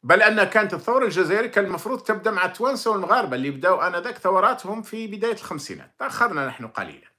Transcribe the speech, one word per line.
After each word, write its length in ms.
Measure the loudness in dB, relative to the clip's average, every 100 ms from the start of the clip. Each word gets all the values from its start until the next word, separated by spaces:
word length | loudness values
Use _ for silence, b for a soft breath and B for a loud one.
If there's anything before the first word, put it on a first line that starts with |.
بل 180 | 4 6
أن 220 | 6 6
كانت 300 | 4 4 2
الثورة 300 | -2 0 2
الجزائرية 440 | 2 0 2 2 2
كان 160 | 0
المفروض 380 | 0 -4 -6 -6
تبدأ 280 | -2 -2 0
مع 140 | 0
التوانسة 460 | -2 0 -2 -2 -2
والمغاربة 460 | -2 2 2 2 -2
اللي 140 | -4
بدأوا 360 | 0 2 2 0
آنذاك 320 | -2 -6 -4
ثوراتهم 640 | 2 4 4 0 -6 -8
في 240 | -8 -10 -8
بداية 260 | -4 -4
الخمسينات. 640 | -4 -8 -10 -10 -14 -16 _
تأخرنا 480 | -8 0 0 0 -4
نحن 200 | -6 -10
قليلًا 420 | -8 -8 -12 _